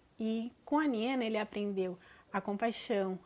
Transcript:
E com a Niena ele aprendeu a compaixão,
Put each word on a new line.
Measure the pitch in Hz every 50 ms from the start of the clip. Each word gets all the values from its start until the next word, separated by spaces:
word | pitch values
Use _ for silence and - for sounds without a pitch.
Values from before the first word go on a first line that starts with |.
| _ _ _ -
E | 226 220 220 226 226 247 - - -
com | - 294 294
a | 311
Niena | 294 247 214 220 247 269 262 233
ele | 226 220 214
aprendeu | 214 208 - 208 208 202 202 190 185 185 180 180 - - - - - _
a | - 196
compaixão, | 190 - 202 202 - 233 220 - - - 240 202 190 190 190 180 -